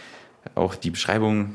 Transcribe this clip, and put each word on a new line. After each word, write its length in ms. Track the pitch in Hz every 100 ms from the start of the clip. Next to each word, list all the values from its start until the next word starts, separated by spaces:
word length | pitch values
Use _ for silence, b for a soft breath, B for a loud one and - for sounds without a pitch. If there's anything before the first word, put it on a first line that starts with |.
| B B B B -
auch 200 | - 92
die 140 | 95 87
Beschreibung 680 | 85 - 107 107 107 101